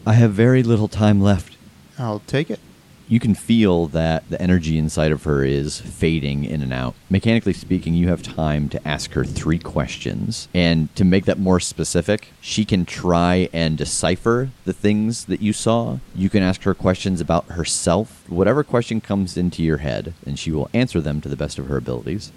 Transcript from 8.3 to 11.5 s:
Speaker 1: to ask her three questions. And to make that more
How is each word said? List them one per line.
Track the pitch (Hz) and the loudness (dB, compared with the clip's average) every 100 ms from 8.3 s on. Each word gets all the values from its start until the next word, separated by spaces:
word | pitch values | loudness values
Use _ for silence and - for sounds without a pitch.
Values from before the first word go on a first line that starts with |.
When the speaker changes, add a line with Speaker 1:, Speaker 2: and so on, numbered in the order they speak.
| - 78 76 71 | -4 -2 0 -2
Speaker 1:
to | 69 76 | -6 -6
ask | 73 - | -6 -4
her | - - | -4 -4
three | - - 85 | -4 -2 -2
questions. | - 76 69 - - 50 104 117 - | -2 -4 -4 -6 -8 -6 -6 -8 -4
And | 90 85 82 78 - | 0 2 2 0 2
to | |
make | 92 95 95 | 4 4 2
that | 92 | 0
more | 92 | 2